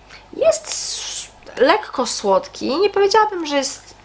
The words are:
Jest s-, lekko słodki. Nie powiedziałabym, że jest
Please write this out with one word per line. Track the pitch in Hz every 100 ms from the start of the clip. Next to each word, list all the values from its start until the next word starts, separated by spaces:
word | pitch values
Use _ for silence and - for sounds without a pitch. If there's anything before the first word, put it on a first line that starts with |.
| - - - -
Jest | 640 - -
s-, | - - - - - - - - -
lekko | 262 415 - - 240
słodki. | - 208 190 - - 214 277
Nie | 403
powiedziałabym, | 403 392 440 427 381 311
że | 285
jest | 269 - - -